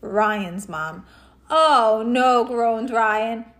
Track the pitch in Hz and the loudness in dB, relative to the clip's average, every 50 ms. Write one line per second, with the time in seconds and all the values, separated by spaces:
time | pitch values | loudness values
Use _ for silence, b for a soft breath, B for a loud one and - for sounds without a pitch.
0 | - 208 190 202 214 214 214 208 202 180 170 180 202 - 175 156 156 156 160 180 | -12 -6 -2 0 0 0 0 -2 -6 -8 -8 -12 -12 -12 -10 -10 -8 -10 -10 -12
1 | 190 b b b b b b b b _ - 320 320 - 294 262 233 220 220 220 | -18 b b b b b b b b _ 0 2 4 4 4 4 4 4 2 2
2 | 220 233 240 254 254 254 254 247 233 240 254 240 233 233 226 226 226 269 254 226 | 0 -2 0 2 4 4 4 4 2 0 -2 -2 0 0 0 -2 -4 -4 -2 0
3 | 226 220 214 214 220 226 226 226 233 - - | 0 2 0 0 -2 -4 -6 -8 -10 -16 -20